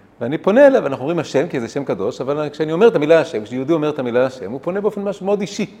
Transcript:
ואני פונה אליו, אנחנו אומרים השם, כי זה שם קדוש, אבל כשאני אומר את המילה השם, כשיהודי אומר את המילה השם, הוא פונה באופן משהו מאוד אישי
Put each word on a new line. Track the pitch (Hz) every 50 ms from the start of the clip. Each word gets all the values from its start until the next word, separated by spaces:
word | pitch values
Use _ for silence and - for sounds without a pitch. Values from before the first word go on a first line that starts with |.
| _ _ _ -
ואני | 120 120 156
פונה | 160 - 190 208 269 294
אליו, | 269 269 226 156
אנחנו | 139 135 120 127
אומרים | 151 175 160
השם, | 131 - - 131 165
כי | 165 165 131
זה | 117
שם | 104 - 143 135
קדוש, | - 120 95 95 117 123 -
אבל | 131 131 147 151 151 143
כשאני | - - 156 151
אומר | 160 175 226
את | 233 170
המילה | 151 147 147 165 160
השם, | 143 - - 110 107
כשיהודי | 107 123 131 135 143 170
אומר | 156 151 151
את | 147 143
המילה | 127 120 113 123 131
השם, | 131 - - 92 98
הוא | 127 139 -
פונה | 170 185 202
באופן | 202 208 - 202
משהו | 196 202 185 - 185
מאוד | 196 208 196
אישי | 208 - - - 202 - - -